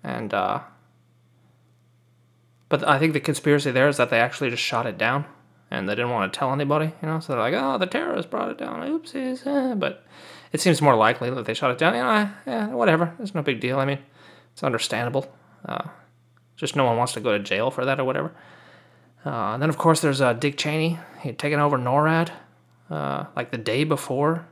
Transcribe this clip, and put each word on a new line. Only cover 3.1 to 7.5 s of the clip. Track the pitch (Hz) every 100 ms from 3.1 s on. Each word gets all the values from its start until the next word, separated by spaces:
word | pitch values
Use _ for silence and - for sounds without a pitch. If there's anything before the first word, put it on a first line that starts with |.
the | 151
conspiracy | - 143 - 143 143
there | 127 139
is | 143
that | 123
they | 117
actually | 120 - 135
just | 117
shot | - 117 123
it | 92
down | 113 135 147 - _ _ _
and | - 95
they | 107
didn't | 120
wanna | 123 95
tell | - 135
anybody, | 139 143 151 156 156
you | 160
know, | 160
so | 156
they're | 127
like, | 113